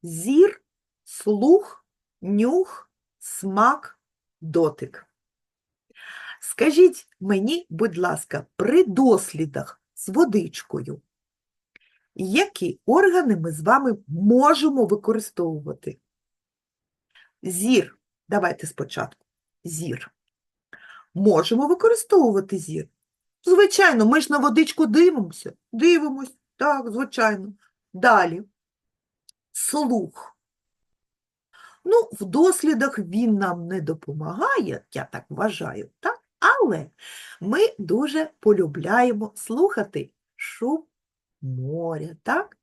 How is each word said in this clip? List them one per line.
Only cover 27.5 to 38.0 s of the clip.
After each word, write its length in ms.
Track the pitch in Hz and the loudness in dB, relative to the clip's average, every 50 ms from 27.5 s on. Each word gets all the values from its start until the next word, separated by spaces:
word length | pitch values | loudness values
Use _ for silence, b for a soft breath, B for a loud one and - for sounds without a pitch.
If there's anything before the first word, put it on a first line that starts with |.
| 202 _ _ _ _ _ _ _ _ | -18 _ _ _ _ _ _ _ _
Далі. 500 | 185 185 247 226 202 180 170 165 180 214 _ _ _ _ _ _ _ _ _ _ _ _ _ _ _ _ _ _ _ _ _ | 0 2 4 4 4 4 2 -2 -8 -12 _ _ _ _ _ _ _ _ _ _ _ _ _ _ _ _ _ _ _ _ _
Слух. 840 | _ - - - - 294 302 247 240 220 180 160 _ - - - _ _ _ _ _ _ _ _ _ _ _ _ _ _ _ _ _ _ _ _ _ _ _ _ b b b b b b b | _ -8 -8 -4 -4 -2 -2 0 -2 -2 -4 -6 _ -20 -20 -20 _ _ _ _ _ _ _ _ _ _ _ _ _ _ _ _ _ _ _ _ _ _ _ _ b b b b b b b
Ну, 260 | 349 427 466 453 - | 2 2 2 2 0
в 140 | - - 208 | -6 -12 -10
дослідах 760 | 190 170 277 330 381 359 - - 302 311 226 269 269 262 - | -4 2 4 4 4 4 2 0 0 0 0 -2 -2 -4 -6
він 380 | 196 165 175 214 240 233 214 196 | -8 -4 -4 -2 0 2 0 0
нам 300 | 196 185 175 175 170 170 | 0 -2 -4 -6 -8 -8
не 140 | 185 190 | -8 -8
допомагає, 1000 | 160 151 165 160 - - 143 151 151 156 170 208 339 523 554 480 226 175 - - _ _ | -6 -6 -8 -8 -8 -12 -10 -10 -10 -10 -6 -4 -2 -2 0 -2 -2 -4 -6 -10 _ _
я 160 | - 131 143 - | -14 -14 -12 -12
так 140 | - - - _ | -14 -18 -16 _
вважаю, 600 | 151 - 190 220 196 - 160 - - - - - _ _ | -8 -6 -6 -6 -4 -6 -12 -12 -12 -14 -16 -18 _ _
так? 220 | - 392 466 - _ _ _ _ | -8 -8 -8 -8 _ _ _ _
Але 500 | - 381 494 554 466 285 196 160 143 - _ B B B B B B B B B | 0 0 2 2 0 0 0 -4 -6 -12 _ B B B B B B B B B
ми 180 | 170 190 226 330 427 466 - - | -8 -4 0 0 0 0 0 -6
дуже 520 | 202 156 175 226 | -6 -4 -2 -2